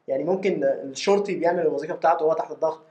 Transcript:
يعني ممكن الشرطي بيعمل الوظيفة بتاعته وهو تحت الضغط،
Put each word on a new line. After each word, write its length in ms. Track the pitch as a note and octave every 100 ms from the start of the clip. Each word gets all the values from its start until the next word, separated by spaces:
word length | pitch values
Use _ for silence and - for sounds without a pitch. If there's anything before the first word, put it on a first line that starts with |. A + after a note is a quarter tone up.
| -
يعني 160 | C3+
ممكن 400 | D3+ G3 G3 E3+
الشرطي 680 | C3+ C3+ C#3 C3+ - G3+ F#3+
بيعمل 260 | D#3+ E3 F3
الوظيفة 340 | D#3 C#3+ D#3+
بتاعته 300 | E3 E3 E3
وهو 100 | D#3
تحت 160 | D#3+ -
الضغط، 300 | C#3+ D#3 D#3 -